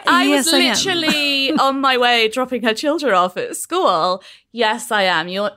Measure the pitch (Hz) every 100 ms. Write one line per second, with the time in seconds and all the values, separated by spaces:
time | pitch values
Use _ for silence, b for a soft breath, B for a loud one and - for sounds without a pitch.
0 | - 339 285 285 311 277 254 208 381 349
1 | 311 302 285 277 269 302 269 269 269 247
2 | 247 240 220 240 254 247 226 220 302 311
3 | 285 185 185 185 127 - - 359 320 175
4 | 175 190 B B B 226 220 233 - 214
5 | 190 170 175 185 202